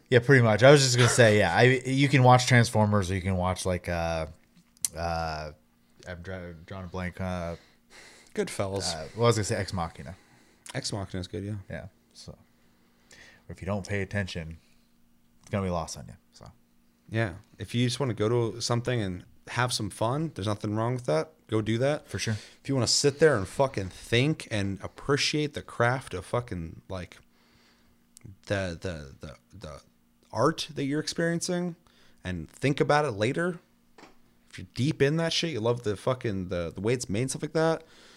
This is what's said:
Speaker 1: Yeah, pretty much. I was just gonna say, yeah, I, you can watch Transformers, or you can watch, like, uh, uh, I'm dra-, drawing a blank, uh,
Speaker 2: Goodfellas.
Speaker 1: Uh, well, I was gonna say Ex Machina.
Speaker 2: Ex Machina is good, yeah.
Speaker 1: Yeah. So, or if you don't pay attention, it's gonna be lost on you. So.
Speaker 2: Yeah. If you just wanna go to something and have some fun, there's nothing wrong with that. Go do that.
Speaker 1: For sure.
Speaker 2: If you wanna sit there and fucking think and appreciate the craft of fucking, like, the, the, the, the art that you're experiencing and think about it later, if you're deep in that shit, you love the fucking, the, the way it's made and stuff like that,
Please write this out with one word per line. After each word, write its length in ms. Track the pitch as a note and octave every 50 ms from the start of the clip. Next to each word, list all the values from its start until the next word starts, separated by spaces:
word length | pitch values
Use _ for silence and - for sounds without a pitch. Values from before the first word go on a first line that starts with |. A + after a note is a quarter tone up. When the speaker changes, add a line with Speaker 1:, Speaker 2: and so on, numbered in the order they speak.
| _ _
Speaker 1:
Yeah, 120 | B2 A#2+
pretty 220 | A#2+ - C#3 B2+
much. 200 | A#2+ A2 G#2+ G2
I 80 | A#2+ C#3
was 120 | D3+ C#3+
just 140 | C3+ B2+ B2
gonna 140 | A#2+ B2 A2+
say, 280 | - - A#2+ A2 G#2 G#2
yeah, 160 | G2 E2+ E2+
I, 280 | G#2 A#2+ B2+ C3 B2+ -
you 240 | B2+ C3+ C3+ C#3+ C#3
can 140 | D3 C3
watch 240 | B2 B2 B2+ B2 B2
Transformers, 640 | - B2+ A#2+ A#2 - - G#2+ G#2+ G#2 G#2 G#2 F#2 E2+
or 40 | G2
you 60 | F#2+
can 160 | E2+ G2 F#2+
watch, 300 | F2+ F2+ F#2 F#2 - -
like, 200 | F#2 F2+ F2 - F2
uh, 360 | F2 E2+ E2+ E2 E2 D#2+ D#2+ D#2 E2 - _ _ _ - _ _ _ _ - - -
uh, 540 | D#2+ E2+ E2+ E2 D#2+ D#2+ D#2+ D#2 D2+ D#2 D2+ D#2 - _ _ _ _ _ _ _ - - F2+
I'm 140 | F2+ E2+
dra-, 320 | E2+ F#2+ F#2 F#2 F2 F2 E2+ D#2 E2+
drawing 220 | - G2 F#2+ F#2
a 20 | F2
blank, 320 | F#2+ F#2 F2+ F2 - -
uh, 360 | F#2+ F2+ F2+ F2+ E2+ E2+ E2+ - - _ _ _ _ _ - - - - - - - _ _ G#3+ G3
Speaker 2:
Goodfellas. 480 | - - - G2+ F#2+ G2 G2 F2+ F2+ E2+
Speaker 1:
Uh, 100 | D#2+ D#2 - -
well, 80 | G#2+ A#2+
I 40 | A#2+
was 80 | A2
gonna 80 | A2 G2
say 120 | F2+ A2+
Ex 160 | G2 F#2+ -
Machina. 420 | - F#2 E2+ E2 - - C#2+ C#2+ F#2 - _ _ _ _ _ _ _ _ _ - -
Speaker 2:
Ex 180 | C#3+ - -
Machina 280 | B2+ G#2 F#2+ - - F#2
is 60 | F2+
good, 180 | - - F#2+ G2
yeah. 100 | G2+ G#2+ G2+ F#2+ -
Speaker 1:
Yeah. 140 | F2+ - D#2+ - - _ _ _
So, 200 | _ - - D3+
or 1200 | - - _ _ _ _ _ _ _ _ _ _ _ _ _ _ - - - - - _ _ -
if 80 | F2 -
you 40 | E2+
don't 200 | F#2 G2+ G2+ F2+
pay 160 | - G2+ G2+
attention, 560 | F#2+ F#2 - G2+ G2 F#2 - F2+ D#2+ D#2+ E2 - _ _ _ _ _ _ _ _ _ _ _ _ _ _ _ _
it's 100 | _ -
gonna 140 | - G2+ F#2+
be 40 | F2+
lost 260 | F2 E2+ D#2+ - -
on 80 | - - -
you. 60 | E2 - _ _
So. 140 | _ - - - - _ _ _ _ _ _ _ _ _ _ -
Speaker 2:
Yeah. 220 | A2 A2+ A2+ F#2+ E2 G2 - _ - -
If 160 | G2+ - -
you 120 | A#2 B2+
just 120 | B2 B2 -
wanna 140 | C#3+ B2+ G#2
go 140 | G#2 G#2 A2 A#2+ A#2+ A#2 A2+
to 80 | - A#2
something 400 | - - A#2+ A#2+ A#2+ B2+ B2+ A#2
and 240 | G#2 F#2 F2+ F2+ - - - _ _ -
have 240 | - B2 B2 B2
some 160 | - - A2 F#2+
fun, 400 | - - G#2+ A#2 C3 D3 E3 D#3 -
there's 120 | - G2
nothing 300 | G#2+ G2+ - - G#2 G#2
wrong 180 | A2 A2+ A#2+ B2+
with 120 | B2 B2
that. 240 | - D3+ D#3+ D#3 - _ _ _
Go 160 | - A2 A2
do 160 | G#2+ G#2+ A2+ A#2
that. 280 | C3 C#3+ D3+ - - -
Speaker 1:
For 100 | - G2+
sure. 160 | - A#2 A2 G#2 - - - _
Speaker 2:
If 60 | - -
you 60 | C#3
wanna 120 | C3 A2+
sit 320 | - - - - C#3+ B2+ -
there 180 | D#3+ D#3 C3+
and 120 | G#2 F#2+ -
fucking 400 | - - C#3 B2+ - G#2 F#2+ F2
think 580 | - - - - A#2 A#2+ C3 D3+ D#3 - - -
and 280 | A#2 G#2 G2 G2 G2 -
appreciate 720 | - G2 - - - - C#3+ C3+ - - - D3+ D3+ C#3+ -
the 80 | -
craft 500 | - - - - A#2+ A#2+ B2+ C3 - - -
of 120 | F2+ -
fucking, 560 | - - B2 B2 - - F2 E2 E2 - A2+ - -
like, 280 | G2 F#2 F2+ - - - _ _ _ _ _ _ _ _ _ _ _ _ _ _ _ _ _ _ _ - - G#2 G2 _ _
the, 300 | - G#2 G2 F#2+ F2+ E2+ D#2+
the, 340 | - F#2+ E2+ D#2 C#2+ C2+ A#1+ - -
the, 80 | D2+ A1+ - _ _ - F#2+
the 220 | - D#2 C#2+ C2+ - _ _ _ _ _ _ _ _ _
art 360 | - G#2+ B2 D#3 D#3+ - - - C#3+
that 100 | C#3+ C#3+
you're 160 | C3+ C#3+ D3+
experiencing 760 | D3+ - - - E3+ E3+ E3+ E3 - - F3+ F3 F3+ F3+ E3 - _ - _ _ - - _ _
and 280 | - F#2+ F#2 E2+ D2+ -
think 280 | - - - C3+ D3 -
about 260 | D3+ C#3+ D3 D3 D3+
it 60 | C#3+
later, 460 | G#2 G2 G#2+ B2+ C#3 E3 E3+ F3+ E3+ E3+ - _ _ _ _ _ _ - - - - - _ _ _ _ _ _
if 80 | - -
you're 80 | F#2 - _
deep 260 | A2+ B2 C#3 B2+ -
in 160 | C#3 C#3 D#3
that 160 | E3 E3 E3
shit, 180 | - - - E3
you 100 | D3 G#2+
love 220 | A2 A#2 A#2+ B2 B2
the 120 | G#2+ G2+
fucking, 520 | - - C#3 B2 B2 - A#2 G2 F#2+ F#2 F2
the, 220 | F#2+ F2 E2+ E2 -
the 60 | F#2+
way 100 | F#2+ A2+
it's 160 | B2+ B2 - -
made 140 | F#2 G#2+
and 80 | C3 B2+
stuff 120 | - D#3
like 100 | - D3+ -
that, 300 | D#3+ D#3+ E3 D#3+ - - - - - - - -